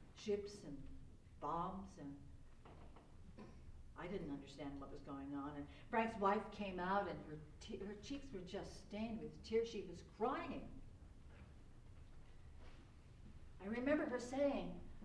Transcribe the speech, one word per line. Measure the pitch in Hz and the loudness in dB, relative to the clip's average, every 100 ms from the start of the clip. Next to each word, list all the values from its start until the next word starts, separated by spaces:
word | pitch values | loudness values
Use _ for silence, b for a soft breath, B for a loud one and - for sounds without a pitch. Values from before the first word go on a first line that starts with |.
| - - | -12 -4
ships | 214 202 196 - 156 | 2 2 2 -6 -6
and | 139 - - - - - - | -6 -6 -8 -10 -12 -14 -4
bombs, | 147 165 185 196 196 - | 0 2 2 0 -4 -6
and | 143 143 - - - - - - - - - - - - 208 - - - - - | -6 -6 -10 -10 -12 -12 -12 -12 -12 -12 -14 -12 -12 -10 -10 -10 -10 -10 -8 -6
I | 180 | -2
didn't | 196 151 | 0 0
understand | 143 - - 143 139 | -2 -6 -6 -4 -4
what | 139 | -6
was | 147 | -6
going | - 139 139 143 | -6 -4 -2 -2
on. | 143 147 | -2 -2
And | 147 B B | -4 B B
Frank's | 233 226 196 | 6 6 8
wife | 196 214 - | 8 8 4
came | - 202 180 | -2 0 2
out, | 185 196 185 | 6 6 6
and | 147 147 | 0 -4
her | 151 - - | -8 -8 -10
te-, | 220 202 196 | -6 -4 -4
her | 208 | -4
cheeks | - 277 - | -4 -4 -4
were | 190 175 | -6 -2
just | 196 165 - - | -2 -4 -6 -4
stained | 208 226 220 | 0 0 0
with | 156 - - | -2 -6 4
tears. | 226 226 | 6 6
She | 208 175 | 2 -2
was | 170 - - | -6 -10 4
crying. | 240 311 330 269 - - - - - - - - - - - - - - - - - - - - - - - - - - - - - - | 6 6 2 -2 -4 -6 -8 -10 -12 -12 -12 -12 -12 -12 -12 -12 -12 -12 -12 -12 -12 -12 -12 -10 -10 -12 -14 -14 -14 -14 -12 -12 -10 -6
I | 190 | 0
remember | 233 262 302 269 | 4 6 8 6
her | 247 | 2
saying, | - 262 285 220 175 175 - - | 2 6 8 8 2 -2 -6 -6